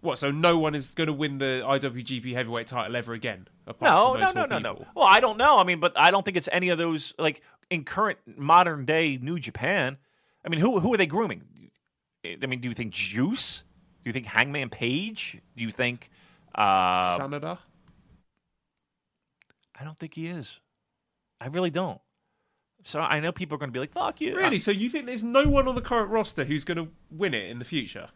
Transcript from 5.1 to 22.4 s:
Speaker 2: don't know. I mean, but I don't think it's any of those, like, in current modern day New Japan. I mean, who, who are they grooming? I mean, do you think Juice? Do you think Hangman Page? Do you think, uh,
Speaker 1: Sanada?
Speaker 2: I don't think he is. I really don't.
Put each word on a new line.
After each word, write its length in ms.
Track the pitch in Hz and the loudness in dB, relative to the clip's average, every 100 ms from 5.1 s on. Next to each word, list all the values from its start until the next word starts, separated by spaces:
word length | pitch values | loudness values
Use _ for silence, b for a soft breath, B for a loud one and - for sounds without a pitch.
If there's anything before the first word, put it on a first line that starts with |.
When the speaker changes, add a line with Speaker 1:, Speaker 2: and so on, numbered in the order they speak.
| 202 | 8
Speaker 2:
don't 180 | 240 214 | 6 4
know. 220 | 269 269 | 6 6
I 60 | |
mean, 160 | 185 175 | 6 2
but 180 | 170 - | 0 6
I 140 | 160 | 6
don't 120 | 190 | 6
think 120 | 202 180 | 2 -2
it's 120 | - | 0
any 160 | 175 180 | -2 0
of 100 | 170 | 0
those, 360 | 170 160 139 - | 0 -2 -6 -2
like, 240 | 156 147 b b _ | -2 -2 b b _
in 140 | 175 | -8
current 340 | 143 - 214 - - 107 | -4 -2 0 -2 -12 -10
modern 480 | 143 165 175 151 | 6 6 6 0
day 340 | 127 160 165 131 | 0 2 2 -2
New 200 | 127 175 | -6 -6
Japan. 580 | 110 - 131 196 131 139 _ _ _ _ | -8 -6 -2 0 -2 -4 _ _ _ _
I 60 | - | -6
mean, 100 | 165 | 0
who, 180 | 202 226 | 2 2
who 160 | 175 | 2
are 20 | 233 | 2
they 100 | 175 | 2
grooming? 360 | 160 220 92 - - - _ _ _ _ _ | 0 -4 -6 -14 -20 -20 _ _ _ _ _
I 220 | 85 87 131 | -14 -8 -6
mean, 140 | 127 | -4
do 80 | 123 | -6
you 60 | |
think 180 | 113 117 | -6 -8
Juice? 720 | - 92 104 147 240 - - - _ _ _ | -6 -6 0 0 0 -4 -4 -12 _ _ _
Do 40 | - | -8
you 40 | |
think 140 | 120 110 | -8 -2
Hangman 440 | 110 131 147 131 | 0 0 0 -8
Page? 680 | - 117 135 208 220 - - _ - | -4 -4 -2 -4 -8 -12 -12 _ -10
Do 80 | |
you 60 | 113 | -8
think, 380 | 104 123 120 - b b b b | -2 -2 -2 -14 b b b b
uh, 640 | - 104 95 92 90 90 90 | 0 4 4 4 2 2 0
Speaker 1:
Sanada? 400 | 135 147 151 175 _ _ _ _ _ _ _ _ _ _ _ _ _ _ _ _ _ _ _ _ _ - | -4 -8 -10 -12 _ _ _ _ _ _ _ _ _ _ _ _ _ _ _ _ _ _ _ _ _ -18
Speaker 2:
I 60 | |
don't 140 | 147 156 | -16 -12
think 160 | 165 | -14
he 140 | - 160 | -10 -8
is. 320 | 175 127 - _ _ _ _ _ _ _ _ | -8 -10 -16 _ _ _ _ _ _ _ _
I 80 | 123 | -8
really 220 | 160 180 | -2 -2
don't. 300 | 156 185 98 _ _ _ _ | -2 -4 -6 _ _ _ _